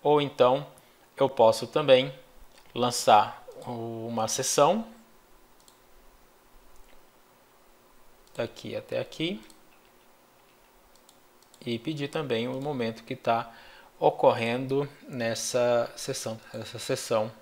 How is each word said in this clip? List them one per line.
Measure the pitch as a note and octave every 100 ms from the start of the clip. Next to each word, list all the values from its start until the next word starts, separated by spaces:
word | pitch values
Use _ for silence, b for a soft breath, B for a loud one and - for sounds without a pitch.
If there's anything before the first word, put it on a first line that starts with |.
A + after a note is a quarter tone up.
Ou | D3 D3
então, | C#3+ - B2 C3+ D3 - b b b
eu | - C3+
posso | - A2+ A2 A#2+
também | D#3 C#3+ B2+ C#3 - - - - - -
lançar | - A#2+ - - G#2+ F#2+ - - - -
uma | A#2+ A#2 A2+ A2+ A2+ A2
seção, | - C3 - D3 G#3 A3+ - - - _ - - - - - _ - - - _ _ _ - - - - - - _ _ _ _ _ - _ _ - - - _
daqui | - A#2 - -
até | - - A#2+
aqui, | - - E3 G#3 - - - - _ _ - _ _ _ _ _ _ _ _ - - _ _ _ _ -
e | B2 A#2
pedir | D#3 D3+ C#3+
também | E3 C#3+ A2+ B2
o | C3
momento | C#3+ C3+ A2+ A2+
que | - C3
tá | - A#2 A#2 B B B B -
ocorrendo | D3+ - C3+ A#2 A#2 B2 C3 C3+ C#3+ - D4
nessa | C#3 A#2 A2+ - B2 A#2+ A#2+ A#2 -
seção, | - C3 A#2 A2+ -
essa | A2+ A2+ A2+
seção | - C3 - A2+ A2 -